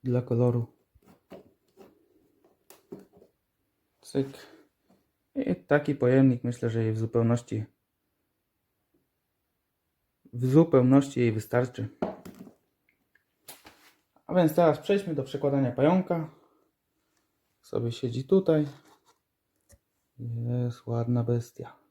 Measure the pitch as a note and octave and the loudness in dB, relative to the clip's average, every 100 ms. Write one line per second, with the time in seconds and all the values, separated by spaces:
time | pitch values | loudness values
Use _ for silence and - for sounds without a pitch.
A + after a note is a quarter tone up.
0 | C3 B2 A#2+ A#2 B2 A#2+ A#2 _ _ _ | -2 -4 -2 0 0 0 -6 _ _ _
1 | _ _ _ - _ _ _ _ - _ | _ _ _ -20 _ _ _ _ -20 _
2 | _ _ _ _ _ _ _ - _ - | _ _ _ _ _ _ _ -20 _ -20
3 | - _ _ _ _ _ _ _ _ _ | -20 _ _ _ _ _ _ _ _ _
4 | - C#3 C3+ - - - _ _ _ _ | -8 -6 -6 -10 -20 -20 _ _ _ _
5 | _ _ _ C#4 - F3 _ D3 D3 C#3 | _ _ _ -8 -6 -6 _ 0 0 -2
6 | B2 C3+ C3+ A#2+ A#2+ A#2+ A#2+ A2+ A2 A2 | 2 4 4 2 -6 -6 -4 -2 -2 -2
7 | A2+ A#2 A#2 A#2+ - A2 - _ _ _ | -2 0 0 0 -4 -10 -10 _ _ _
8 | _ _ _ _ _ _ _ _ _ _ | _ _ _ _ _ _ _ _ _ _
9 | _ _ _ _ _ _ _ _ _ _ | _ _ _ _ _ _ _ _ _ _
10 | _ _ _ A#2+ B2+ C#3+ E3 C3+ B2+ C#3 | _ _ _ -6 2 4 6 4 6 4
11 | C#3 - A#2 G#2+ - A#2+ B2+ - A2 - | 4 0 0 0 -2 -2 -2 -6 -10 -6
12 | - - - - - _ _ _ _ _ | -8 -8 -20 -20 -20 _ _ _ _ _
13 | _ _ _ _ - - - _ _ _ | _ _ _ _ -20 -20 -20 _ _ _
14 | _ _ - F3+ D#3+ D#3 E3+ C#3+ - G3+ | _ _ -2 2 2 4 4 2 0 -2
15 | F#3 D3 C3+ - C#3+ C#3 B2+ B2+ C#3+ F#3 | -2 -6 -6 -4 -2 0 -2 2 2 2
16 | F#3 E3+ D#3 _ _ _ _ _ _ _ | 0 -4 -6 _ _ _ _ _ _ _
17 | _ _ _ _ _ _ _ - A#2 A#2 | _ _ _ _ _ _ _ -6 -6 -6
18 | B2 A#2 C3+ F#3+ F#3 D#3 D3 - _ _ | -8 -8 0 2 4 2 0 -8 _ _
19 | _ _ _ _ _ _ _ - _ _ | _ _ _ _ _ _ _ -20 _ _
20 | _ - A#2+ A#2 A#2 B2 A#2+ - - A#2 | _ -14 -10 -8 -4 -4 -4 -8 -6 -4
21 | A#2 B2 A#2 A#2+ A#2 - - - _ | 0 0 0 -2 -4 -16 -18 -20 _